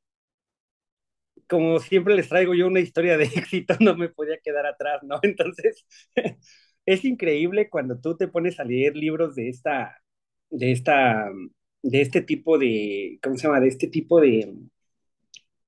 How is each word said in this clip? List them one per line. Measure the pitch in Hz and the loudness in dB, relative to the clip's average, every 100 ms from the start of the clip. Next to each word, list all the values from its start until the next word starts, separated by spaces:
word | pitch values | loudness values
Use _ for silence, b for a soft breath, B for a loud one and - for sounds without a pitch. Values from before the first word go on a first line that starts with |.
| _ _ _ _ _ _ _ _ _ _ _ _ _ _ - | _ _ _ _ _ _ _ _ _ _ _ _ _ _ -2
como | 175 165 165 | 0 2 0
siempre | - 190 175 202 | 2 0 2 2
les | - | 2
traigo | 175 180 175 | 2 2 2
yo | 185 | 2
una | 190 | 2
historia | 180 - 165 160 | -2 0 2 2
de | 143 | 2
<laughs> | 170 | -2
éxito, | - 185 - 170 | -4 -6 -2 2
no | 214 170 | 4 2
me | 170 | -4
podía | - 151 156 | -6 -8 -8
quedar | - 143 143 | -6 -4 -4
atrás, | 143 147 147 | -6 -6 -6
¿no? | 143 139 | -8 -2
<laughs> | |
Entonces, | 202 202 175 175 185 220 _ b b - 220 - b b b b - | -2 0 -4 -2 -4 -4 _ b b -4 -4 -8 b b b b -2
es | 190 269 | 0 0
increíble | 247 170 147 170 202 208 | -2 0 0 0 -2 -2
cuando | 165 131 123 | -4 -6 -6
tú | 156 165 | -6 -4
te | 185 | -4
pones | 175 175 170 | -2 -4 -4
a | |
leer | 127 123 139 147 | -4 0 0 0
libros | 156 156 165 135 | -4 -2 -4 -4
de | 117 | -8
esta, | 127 160 139 104 - _ _ _ _ - | -6 -4 -4 -6 -12 _ _ _ _ -12
de | 143 123 | -4 -2
esta, | 127 123 143 127 110 107 98 92 _ _ _ | 0 2 4 4 2 -4 -10 -16 _ _ _
de | 135 131 | -2 0
este | 135 175 | 2 0
tipo | - 151 - 156 | -2 -4 0 2
de, | 131 110 104 101 95 - | 2 0 -2 -6 -8 -8
¿cómo | - 127 | -8 -4
se | 151 | 0
llama? | 139 | 4
De | 131 | 2
este | 127 - | 0 -6
tipo | 160 - 170 | -4 2 6
de, | 143 110 98 98 - _ _ _ _ _ _ - _ _ | 6 4 0 -10 -20 _ _ _ _ _ _ -20 _ _